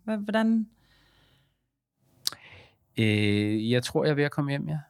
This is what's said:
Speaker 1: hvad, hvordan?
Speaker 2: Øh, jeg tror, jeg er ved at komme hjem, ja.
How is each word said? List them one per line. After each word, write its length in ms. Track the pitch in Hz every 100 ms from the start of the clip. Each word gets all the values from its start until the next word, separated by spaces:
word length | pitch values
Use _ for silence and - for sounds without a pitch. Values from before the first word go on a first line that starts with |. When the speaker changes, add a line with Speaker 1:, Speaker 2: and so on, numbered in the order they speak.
Speaker 1:
hvad, 140 | - 220
hvordan? 500 | 208 214 220 226 220 _ _ _ _ _ _ _ _ _ _ _ _ _ _ _ - - - - - _ _ -
Speaker 2:
Øh, 720 | 110 104 104 104 104 110 113
jeg 120 | 123
tror, 200 | 120 156
jeg 80 | 156
er 40 | 143
ved 80 |
at 80 | 143
komme 180 | - 143
hjem, 180 | 143 151
ja. 100 | 156 -